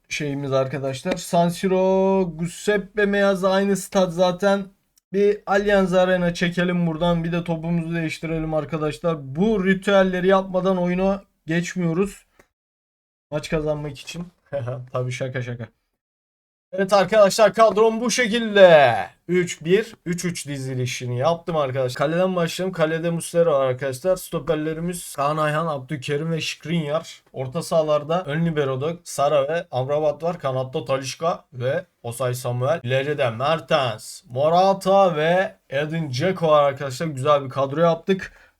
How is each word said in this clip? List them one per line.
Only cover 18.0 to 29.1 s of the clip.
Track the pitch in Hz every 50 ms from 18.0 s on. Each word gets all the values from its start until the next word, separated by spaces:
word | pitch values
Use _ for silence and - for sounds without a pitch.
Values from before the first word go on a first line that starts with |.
bu | 247 233
şekilde. | - 254 247 202 220 240 233 214 202 202 190 175 165 151 139 120 113 98 90 - _ _ _
Üç | - 175 180 180 175 - - 151
bir, | 165 185 214 214 - - _ -
üç | 165 175 175 180
üç | 175 175 - -
dizilişini | 139 143 135 131 131 131 127 127 123 - - 127 120 123
yaptım | 120 135 165 170 170 - 185 165
arkadaşlar. | 156 139 131 127 135 131 127 123
Kaleden | - 143 151 165 175 185 190 185
başlayalım. | 175 165 160 - - 185 190 185
Kalede | 165 156 156 160 160 165 170
Muslera | 170 165 - - - 170 170 165 147
var | 135 135
arkadaşlar. | 131 127 127 143 135 127 127 - 185 185
Stoperlerimiz | 180 - - 170 160 135 - 156 151 151 156 160 160 170 180 180 175 - - -
Kaan | - 139 147 156
Ayhan, | 156 151 147 147 156 170
Abdülkerim | 165 147 135 127 - 156 127 - 147 143 147 160 160
ve | 165 156
Skriniar. | - - - - - 151 170 170 151 143 151 165 170 - - - _ _ -
Orta | 131 131 131 131 170 165
sahalarda | - 175 160 156 151 151 147 147 147 165 185 185
ön | 143 147 160 170
libero'da | 170 156 151 143 135 131 127 143 165 170 170 _
Sara | -